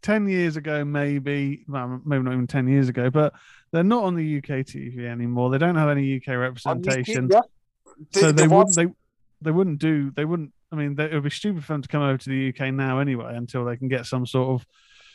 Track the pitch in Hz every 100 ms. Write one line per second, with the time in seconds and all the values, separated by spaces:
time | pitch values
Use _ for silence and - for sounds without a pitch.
0 | - 214 202 185 175 156 151 151 147 147
1 | 143 143 135 143 139 143 - 139 123 127
2 | 151 139 127 127 123 143 127 139 131 127
3 | 123 139 151 - - - _ 165 180 240
4 | 196 175 156 147 135 139 135 135 135 123
5 | 120 120 120 123 123 135 165 175 151 143
6 | 135 135 135 123 127 123 135 170 175 131
7 | 127 220 127 202 247 _ _ _ _ -
8 | 151 202 165 151 156 190 190 170 170 -
9 | _ _ _ _ 156 160 190 147 160 156
10 | 139 135 151 175 147 _ _ 156 147 143
11 | 151 156 143 - 214 180 143 151 131 151
12 | 139 131 - 131 135 127 135 135 135 131
13 | 143 123 117 120 120 131 120 120 131 131
14 | 117 131 120 131 127 127 - _ _ _
15 | -